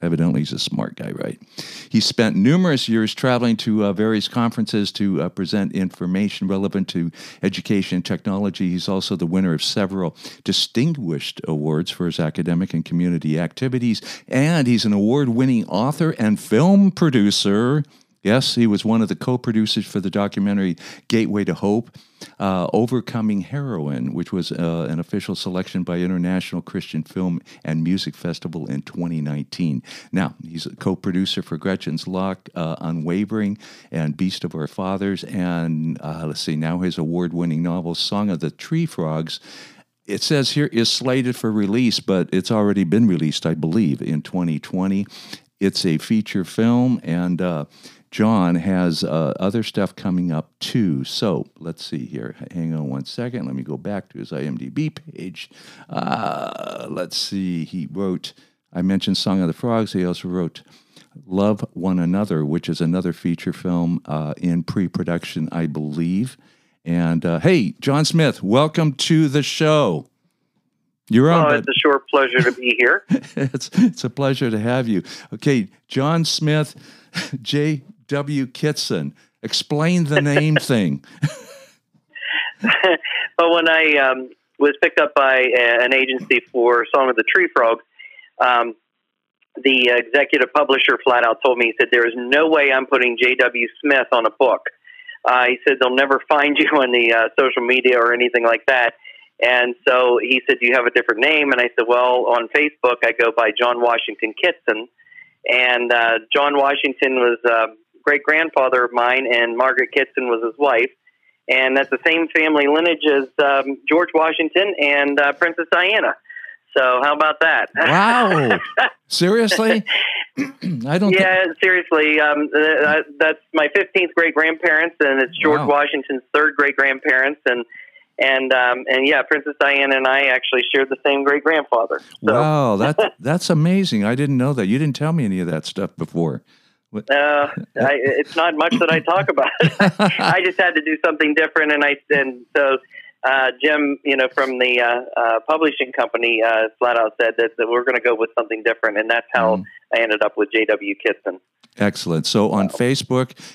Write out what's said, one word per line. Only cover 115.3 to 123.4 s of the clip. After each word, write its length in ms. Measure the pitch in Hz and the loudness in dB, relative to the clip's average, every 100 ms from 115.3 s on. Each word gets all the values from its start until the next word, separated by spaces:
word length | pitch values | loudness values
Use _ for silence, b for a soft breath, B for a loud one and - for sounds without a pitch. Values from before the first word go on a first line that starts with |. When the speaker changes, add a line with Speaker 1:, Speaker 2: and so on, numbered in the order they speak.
Speaker 2:
Princess 320 | 139 170 165 165 | 2 -2 -2 0
Diana. 460 | 175 180 214 - - B B B B _ 139 | 0 2 2 0 -4 B B B B _ 2
So 240 | 131 127 | 2 4
how 100 | 143 | 2
about 240 | 147 156 147 | 2 2 2
that? 320 | 165 135 - - | 2 2 0 0
Speaker 1:
Wow. 800 | 156 165 214 247 220 160 127 - - - | 2 4 4 4 4 2 2 0 0 -2
Speaker 2:
<laughs> 300 | 247 - _ | -2 -2 _
Speaker 1:
Seriously? 800 | - 175 220 220 190 226 226 - B B | 0 2 4 2 2 2 2 0 B B
<clears throat> 260 | B B - | B B -8
I 640 | 277 - 185 135 123 170 | -8 -6 -6 -4 -2 0
don't 140 | 202 | 2
thi- 60 | 190 | 4
Speaker 2:
Yeah, 240 | 190 185 185 160 | 4 2 0 0
seriously. 560 | 190 180 170 160 151 151 | 2 2 2 2 4 4
Um, 300 | 151 147 151 | 2 2 0
th-, 260 | 147 156 147 | 2 2 2
uh, 180 | 147 156 147 143 | 2 2 -2 0
that's 180 | 160 151 | 0 0